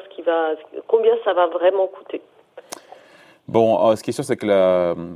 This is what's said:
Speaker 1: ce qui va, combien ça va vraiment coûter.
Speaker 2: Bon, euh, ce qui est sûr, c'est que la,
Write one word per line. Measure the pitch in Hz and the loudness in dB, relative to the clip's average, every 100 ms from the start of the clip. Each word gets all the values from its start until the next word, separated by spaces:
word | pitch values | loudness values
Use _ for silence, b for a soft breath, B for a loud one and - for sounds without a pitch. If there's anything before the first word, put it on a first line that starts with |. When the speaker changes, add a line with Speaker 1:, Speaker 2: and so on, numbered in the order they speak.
Speaker 1:
ce | - | -4
qui | - | -8
va, | 165 165 160 156 - - - | -2 -2 -2 -4 -10 -14 -2
combien | 226 220 226 | 2 2 2
ça | 220 | 0
va | 180 175 | 2 0
vraiment | 170 180 196 185 | 2 2 2 -2
coûter. | - - - - _ _ - B B B B B B B B - | -4 -14 -14 -16 _ _ -20 B B B B B B B B -2
Speaker 2:
Bon, | 113 113 104 110 | 2 2 4 2
euh, | 110 | 0
ce | |
qui | - | -4
est | |
sûr, | 123 | -6
c'est | 139 117 | -4 -4
que | 107 | 0
la, | 98 92 90 87 85 85 | 2 2 2 0 -4 -10